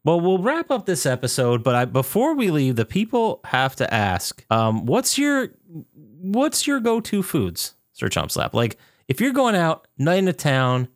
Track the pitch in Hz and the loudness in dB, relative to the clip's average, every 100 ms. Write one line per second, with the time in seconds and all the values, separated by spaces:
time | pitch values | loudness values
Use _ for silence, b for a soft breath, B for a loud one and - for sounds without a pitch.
0 | - 170 175 185 208 320 330 262 202 175 | 0 2 2 2 0 -2 -2 -2 -2 -2
1 | 139 127 123 - 123 120 117 123 123 127 | -2 -2 -2 0 2 2 2 0 0 0
2 | 131 202 285 294 214 151 135 117 113 185 | 0 0 0 0 0 2 2 0 0 -2
3 | 220 247 220 - - 127 131 - 113 110 | 0 0 0 -2 -4 0 0 -2 -2 0
4 | 101 90 - - - 113 113 110 117 202 | 0 0 -4 -10 -2 0 2 0 0 0
5 | 254 - 285 277 240 - _ 165 - - | 0 0 0 0 -2 -10 _ -18 -18 -20
6 | 113 135 185 220 302 - - 277 226 226 | -20 -12 -2 0 0 0 -2 0 0 -2
7 | 220 202 185 156 92 82 - - _ - | 0 -2 0 0 -2 -4 -10 -12 _ -6
8 | - 90 73 - - 110 117 - b b | -4 -2 -4 -4 -2 0 -2 -4 b b
9 | - 139 254 269 247 196 165 160 _ - | -6 -2 0 2 2 2 0 -2 _ -2
10 | 143 185 190 - 147 135 127 127 123 | 0 2 2 0 0 2 2 0 -2